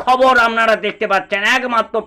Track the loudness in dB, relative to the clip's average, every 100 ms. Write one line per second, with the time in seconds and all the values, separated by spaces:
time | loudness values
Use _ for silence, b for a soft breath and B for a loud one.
0 | -2 2 4 4 2 2 0 0 -2 -6
1 | -2 -2 -2 -4 -2 -2 -2 -4 -4 -6